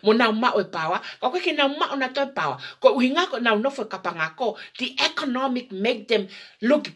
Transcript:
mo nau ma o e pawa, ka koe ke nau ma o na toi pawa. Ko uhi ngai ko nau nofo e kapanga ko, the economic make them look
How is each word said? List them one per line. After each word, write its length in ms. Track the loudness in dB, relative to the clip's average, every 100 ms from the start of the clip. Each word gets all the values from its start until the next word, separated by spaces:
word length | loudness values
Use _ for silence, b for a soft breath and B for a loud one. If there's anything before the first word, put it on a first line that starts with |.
mo 100 | 4
nau 180 | 4 4
ma 240 | 4 2 2
o 80 |
e 40 | 0
pawa, 300 | -2 -2 -2 B B
ka 80 | -2
koe 160 | -2
ke 80 | -2
nau 160 | 2 0
ma 240 | 0 -4
o 80 | -2
na 80 | -4 -2
toi 160 | -4
pawa. 240 | -2 -4 -4 B B
Ko 160 | 4 6
uhi 160 | 2
ngai 160 | 2 0
ko 160 | 0
nau 160 | 0 2
nofo 240 | 0 -4
e 80 | -8
kapanga 400 | -6 -6 -4 -6 -2
ko, 160 | -4 -4 B -8
the 160 | -6 0
economic 680 | 0 0 -4 -2 -2 -2 -6
make 360 | -4 -2 -2 0
them 200 | 0 0 B B B
look 260 | 2 2 2